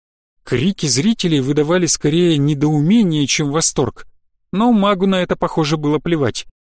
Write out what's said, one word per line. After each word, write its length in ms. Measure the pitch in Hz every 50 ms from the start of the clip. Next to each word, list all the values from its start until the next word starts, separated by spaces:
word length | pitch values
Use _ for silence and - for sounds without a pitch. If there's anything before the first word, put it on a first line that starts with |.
| _ _ _ _ _ _ _ _ _
Крики 420 | - 131 117 127 190 196 - -
зрителей 540 | 147 120 127 147 220 226 - - 175 160 143
выдавали 460 | 127 131 147 151 147 151 175 185 175
скорее 500 | 151 - - - 147 151 170 175 170 160
недоумение, 920 | 143 139 147 156 135 147 151 156 147 147 165 214 240 214 175 156 151 143 131
чем 240 | - - 156 143 139
восторг, 540 | 165 160 - - - 135 113 - - - - - _ _ _ _ _ _ _ -
но 200 | 185 226 247 233
магу 340 | 208 196 202 208 180 190
на 160 | 190 190 185 180
это, 140 | - 175
похоже, 400 | - - 165 - 170 156 143 160
было 220 | 156 147 147 151 147
плевать. 460 | - 170 170 156 139 110 101 - - - - _ _